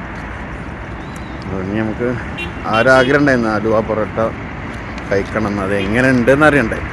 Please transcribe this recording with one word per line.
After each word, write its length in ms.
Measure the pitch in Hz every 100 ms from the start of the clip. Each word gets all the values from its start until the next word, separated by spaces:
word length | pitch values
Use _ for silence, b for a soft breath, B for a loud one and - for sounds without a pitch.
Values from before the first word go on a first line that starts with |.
| - - - - - - - - - - - - - - - 95
ഇനി 160 | 95 104
നമുക്ക് 260 | 110 107 120 120 - - - - - 110
ആരാഗ്രഹം 440 | 123 131 127 143
ഉണ്ടായിരുന്നു 280 | 143 127 113 107
ആലുവ 240 | 110 110 110
പൊറോട്ട 300 | 107 101 110 113 - - - - - - - -
കഴിക്കണം 400 | 101 95 107 107
എന്ന്, 120 | 101 95
അത് 80 | 101 98
എങ്ങനെ 220 | 113 131
ഉണ്ടെന്ന് 320 | 127 117 139 151
അറിയണ്ടേ? 300 | 143 110 87 -